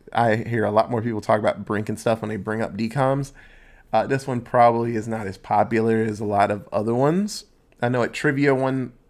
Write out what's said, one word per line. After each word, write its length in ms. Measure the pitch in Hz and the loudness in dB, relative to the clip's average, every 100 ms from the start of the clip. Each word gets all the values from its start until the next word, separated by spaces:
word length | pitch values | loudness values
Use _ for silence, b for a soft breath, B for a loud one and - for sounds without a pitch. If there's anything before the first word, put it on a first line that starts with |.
| - | -6
I 260 | - 117 110 | 0 2 2
hear 260 | 113 117 104 | 0 -2 2
a 60 | |
lot 180 | 107 110 | 2 2
more 140 | 120 | 0
people 180 | 120 107 | -2 -4
talk 180 | - 110 | 0 2
about 260 | 107 - 98 | 2 -2 -2
Brink 220 | 101 104 | -4 -4
and 100 | 104 | -4
stuff 200 | 120 110 | -2 -2
when 80 | 107 | -4
they 80 | 107 | -6
bring 240 | 95 110 | -4 -4
up 120 | 113 98 | -4 -4
D 140 | 113 | -4
coms. 420 | 143 135 139 139 B B B B B - | 0 0 0 -4 B B B B B -2
Uh, 140 | 113 104 | 0 0
this 180 | 135 139 | -2 -4
one 160 | 123 | -6
probably 540 | 123 123 120 117 117 113 | 0 6 6 4 0 -4
is 120 | 113 | -6
not 200 | 110 98 | -6 -8
as 100 | - | -10
popular 600 | - 107 104 110 113 113 | 0 2 2 2 2 2
as 180 | 110 104 | 0 -4
a 60 | 107 | -2
lot 240 | 101 101 | 0 0
of 180 | 104 - | -2 -4
other 220 | 101 107 120 | -4 0 2
ones. 500 | 143 175 208 - - _ _ _ | 2 2 -2 -8 -16 _ _ _
I 80 | 120 | -2
know 120 | 123 | 0
at 120 | 117 | -2
trivia 420 | - 151 135 143 131 | -2 -2 2 2 2
one, 380 | 131 135 123 - _ | 0 -2 -6 -12 _